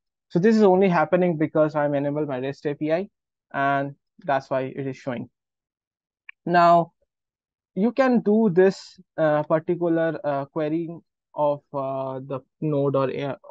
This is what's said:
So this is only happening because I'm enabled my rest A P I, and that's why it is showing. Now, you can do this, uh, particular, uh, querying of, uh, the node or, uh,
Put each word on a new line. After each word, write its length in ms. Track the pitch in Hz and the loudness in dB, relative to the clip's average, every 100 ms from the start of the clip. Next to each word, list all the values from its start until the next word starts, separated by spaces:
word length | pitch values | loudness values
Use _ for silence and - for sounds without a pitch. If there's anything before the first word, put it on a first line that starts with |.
| _ _ _ | _ _ _
So 100 | 175 | 0
this 160 | 214 220 | 4 6
is 80 | |
only 260 | 202 185 196 | 6 6 4
happening 480 | 170 156 180 180 156 | 2 2 2 2 0
because 380 | 151 156 151 151 | 0 0 0 0
I'm 200 | 147 143 | -2 0
enabled 320 | 143 147 147 | -2 -4 -4
my 120 | 127 | -4
rest 260 | 135 135 147 | -6 -6 -8
A 100 | 147 | -6
P 160 | 151 | -4
I, 160 | 165 202 _ _ _ _ | -4 -6 _ _ _ _
and 420 | 143 139 139 139 143 _ _ 147 | -4 -2 -2 -4 -10 _ _ -4
that's 240 | 135 - | -4 -2
why 120 | 135 | -4
it 240 | 131 - 135 | -4 -6 -8
is 100 | 131 | -8
showing. 320 | 139 120 127 _ _ _ _ _ _ _ _ _ - - 170 | -10 -10 -10 _ _ _ _ _ _ _ _ _ -20 -14 -2
Now, 460 | 175 170 170 165 _ _ _ _ _ _ _ _ 180 | 4 6 4 2 _ _ _ _ _ _ _ _ -2
you 160 | 226 | 0
can 280 | 233 262 240 | 2 2 2
do 280 | 202 214 220 | 2 2 4
this, 500 | 170 190 - - - _ - | 4 4 2 -10 -20 _ -2
uh, 260 | 156 151 | 0 0
particular, 760 | 151 160 160 175 175 165 165 151 | 0 -2 -2 -2 -2 0 -2 -4
uh, 220 | 147 139 139 | -4 -6 -6
querying 560 | 165 151 160 165 170 _ _ _ | -6 -4 -4 -8 -12 _ _ _
of, 280 | 151 147 143 _ | -4 -4 -4 _
uh, 460 | 143 135 135 135 131 135 | -8 -6 -6 -8 -10 -10
the 140 | 131 - - | -10 -12 -8
node 340 | 156 143 139 135 | -4 0 0 0
or, 140 | 135 | -2
uh, 260 | - 139 123 - | -4 -8 -10 -14